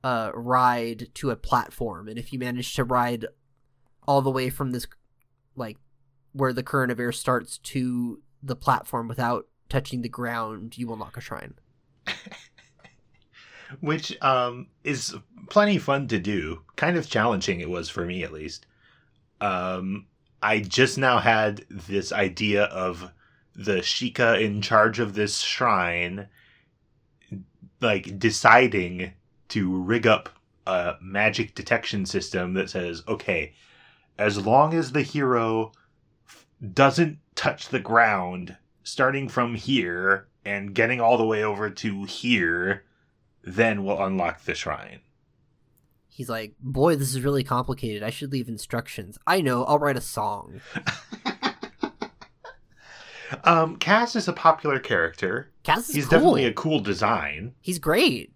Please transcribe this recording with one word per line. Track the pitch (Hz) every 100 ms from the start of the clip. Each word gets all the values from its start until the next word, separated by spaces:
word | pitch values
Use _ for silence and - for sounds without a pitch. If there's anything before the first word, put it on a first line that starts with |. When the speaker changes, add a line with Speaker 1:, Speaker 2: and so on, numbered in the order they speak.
Speaker 1:
uh, | 127 120 110
ride | - 120 127 127 120 117 113 120
to | - 139
a | 113
platform. | - 131 - - 117 85 107
And | 113
if | 113
you | 131
manage | 123 123 120
to | -
ride | 123 123 123 120 107 _ _ _ _ _ _ _ -
all | 139
the | 135
way | 131 131
from | 135 135
this, | 123 - - _ _ _ _ _
like, | 123 113 107 _ _ _ _ _
where | 131 131
the | 123
current | 123 139 127
of | 120
air | 120
starts | 117 - 123 - -
to | - 139 127 123 120 - _ _
the | 135 123
platform | - 127 - 120 117
without | 117 117 120 - _ _
touching | 135 131 127
the | 117
ground, | - 120 117 110 107 110 117
you | 120
will |
unlock | 110 104 -
a |
shrine. | - - - - _ _ _ _ -
<laughs> | - - - - _ _ _ - _ _ _ _ - - - - 135
Speaker 2:
Which, | 147 156 - -
um, | 139 131 123 123 - _
is | 147 135 - 98 - - -
plenty | 208 208 196
fun | - 139 131
to | 107
do. | 87 101 78 82 - -
Kind | 151 175
of | 156
challenging | 117 113 101 95 87
it | 85
was | 90 85
for | -
me, | 87 90
at | 87
least. | 78 78 - _ _ _ _ _ _ _ _
Um, | 104 92 92 92 95 101 - _ _ _
I | 107 110
just | 95 - 131 -
now | 135 120
had | 120 110 107 104 -
this | 101 82 98 92
idea | 110 98 87 104 101
of | 104 92 92 87 92 _ _ _ _
the | - 98 92
Sheikah | - - 123 - 117 107
in | 107 104
charge | 104 110 110 110
of | 113
this | 98 104 -
shrine, | - - 123 101 87 85 87 95 101 _ _ _ _ _ _ _ _ _ _ 101 - _ - _
like, | 98 101 90 98
deciding | 110 107 110 120 127 98 90 90 92 - _ _ _
to | 110 92 92
rig | 92 117 113
up | 107 - _ _ _ -
a | 92 87 76
magic | 90 98 107 104 107
detection | - 95 117 - 104 92
system | 98 - 95 90
that | 92 95
says, | 95 87 82 -
"Okay, | 104 - 87 76 _ _ _ _ _ _ -
as | 104 101 98
long | 127 151
as | 165 139
the | 143
hero | 143 147 135 120 113 113 110 _ _ _ _ _ _
f-, | - _ _ 104
doesn't | 92 135 139 165 151 _
touch | - 143 147 -
the | 131
ground, | - 117 113 101 90 90 90 - _ _
starting | - - 131 139 135
from | - 120 113
here | - 131 90 87 95 98 - _
and | 101 101 101
getting | 98 117 123
all | 117 120
the | 110
way | 110
over | 107 101 107
to | 98 113 98
here, | 98 - 120 117 85 87 90 101 _ _ _ _ _ _
then | - 95 113 107
we'll | 98 90
unlock | 95 95 85 -
the | -
shrine." | - - 76 - - _ _ _ _ _ _ _ _ _ _ _
Speaker 1:
He's | - 120
like, | 113 110 -
"Boy, | 131 131 156
this | 156 135
is | 131
really | 131 143
complicated. | 127 123 127 131 117 104
I | 107
should | 113 143
leave | 135 120
instructions. | 110 - 120 120 - 95 - -
I | 185
know, | 143 123
I'll | 123 147
write | 143 123
a |
song." | - - 104 101 - 92
<laughs> | - - - - - - - - - - - - 320 - - _ - _ - - _ _ - - - - - 135
Speaker 2:
Um, | - 170 160 -
Cass | - 208 233 233
is | 180
a |
popular | 165 160 160 151 135
character. | - 104 82 - 95 110 143 _
Speaker 1:
Cass | - 175 240
is |
Speaker 2:
He's | 202 139
Speaker 1:
cool. | 165
Speaker 2:
definitely | 330 247 123
a |
cool | 110 160 151
design. | 101 95 107 110 73 73 110 -
Speaker 1:
He's | - 180
great. | 156 175 311 123 -